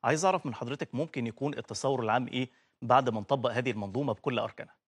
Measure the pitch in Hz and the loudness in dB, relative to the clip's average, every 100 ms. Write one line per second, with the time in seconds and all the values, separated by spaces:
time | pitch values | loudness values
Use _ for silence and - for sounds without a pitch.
0 | 120 151 185 185 147 113 120 139 160 170 | 2 4 4 2 0 -6 -6 -6 -6 -4
1 | 160 - 117 110 139 147 - 107 135 135 | -4 -2 -4 -2 -4 -4 -8 -4 0 0
2 | 113 117 127 - 131 _ _ _ 117 123 | 2 2 0 -4 -6 _ _ _ 4 6
3 | 127 110 101 139 120 117 127 107 101 101 | 6 -2 0 0 0 0 -2 -2 -2 -2
4 | 139 107 - 120 110 - - _ | -2 -2 -2 -2 -4 -8 -16 _